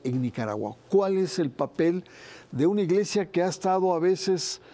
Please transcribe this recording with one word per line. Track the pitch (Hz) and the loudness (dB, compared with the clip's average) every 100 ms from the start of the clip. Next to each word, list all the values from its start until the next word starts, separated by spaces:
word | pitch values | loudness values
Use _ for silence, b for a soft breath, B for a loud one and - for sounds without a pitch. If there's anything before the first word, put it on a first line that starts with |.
en | 131 127 | -4 -2
Nicaragua. | 123 120 110 104 107 113 - | -4 -4 -4 -4 -6 -8 0
¿Cuál | 190 196 190 | 2 2 0
es | 185 - | -2 -2
el | 151 | -4
papel | - 143 - 165 180 - B B B B | -2 -6 0 0 0 -6 B B B B
de | 123 160 | 0 2
una | 208 | 2
iglesia | 180 190 208 208 190 | 2 2 2 -2 -2
que | 175 | 0
ha | 180 | 0
estado | 170 190 185 185 | 0 0 2 2
a | 170 | 2
veces | 175 185 - 180 - - B | 2 0 0 -2 -2 -8 B